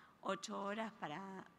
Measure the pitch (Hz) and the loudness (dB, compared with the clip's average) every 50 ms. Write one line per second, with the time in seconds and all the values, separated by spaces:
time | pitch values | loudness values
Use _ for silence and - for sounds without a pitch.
0 | - - - - - - 190 190 - 220 202 202 196 202 202 220 226 208 214 - | -18 -20 -12 -2 2 2 2 2 2 0 0 0 2 2 2 2 0 0 -2 -2
1 | 185 151 147 175 190 190 190 185 - - - | -2 0 0 -2 -2 -4 -6 -6 -8 -10 -14